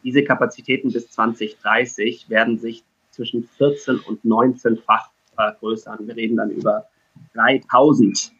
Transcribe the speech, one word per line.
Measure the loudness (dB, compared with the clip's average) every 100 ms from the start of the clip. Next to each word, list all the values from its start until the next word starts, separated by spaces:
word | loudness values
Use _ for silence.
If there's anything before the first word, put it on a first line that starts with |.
Diese | 0 0 2
Kapazitäten | 2 0 -2 -4 -2 -2
bis | -4 -8
zwanzig | -2 -2 -2 -8 -6
dreißig | 0 0 0 -2 -4 -4 -2
werden | 0 0 -2
sich | -6 -12 _ _ _
zwischen | -14 -8 -8 -8
vierzehn | _ 0 0 -4 -4
und | -4 -6 0
neunzehnfach | 2 2 2 -2 -2 0 0 0 _ _ -4
vergrößern. | -4 -2 -8 -8 -10 -14 -12
Wir | -6
reden | -4 -2
dann | -4
über | -4 -2 -2 -6 _ _ -20 -16
dreitausend | -2 0 0 2 4 6 6 4 0 -10 _